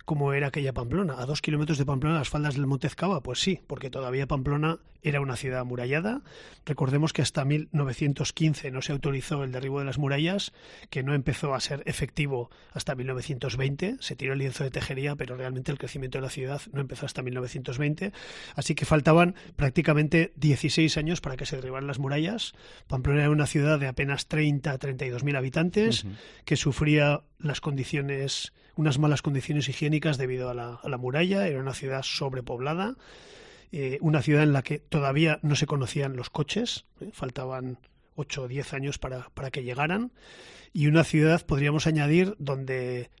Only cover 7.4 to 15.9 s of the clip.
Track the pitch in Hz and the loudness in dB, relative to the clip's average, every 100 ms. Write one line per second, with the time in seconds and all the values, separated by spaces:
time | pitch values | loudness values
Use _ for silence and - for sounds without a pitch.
7.4 | 135 151 156 151 139 123 147 139 139 - | 0 0 0 0 0 0 0 0 -2 0
8.4 | 156 147 139 131 - 139 143 139 127 151 | 2 2 -4 -6 -4 -2 -2 -2 -2 -2
9.4 | 135 127 135 139 139 131 143 139 160 196 | -2 -4 -4 -4 -2 -2 0 2 0 0
10.4 | - - - - - 147 135 147 131 131 | -4 -10 -20 -20 -10 -4 0 0 0 -2
11.4 | 151 131 - 143 - - 143 - 143 131 | -2 -2 -2 -6 -6 -4 -4 -2 -2 -2
12.4 | 120 - - 143 - 131 127 127 - 131 | -4 -12 -14 -8 -6 -4 -4 -4 -4 -4
13.4 | 135 123 135 143 190 269 - - 131 139 | -4 -2 -2 -2 -4 -4 -8 -6 -4 -2
14.4 | 135 - 135 - - 135 143 143 127 127 | -2 -4 -4 -4 -4 -4 -4 -4 -6 -6
15.4 | 127 131 131 139 123 | -6 -6 -4 -6 -6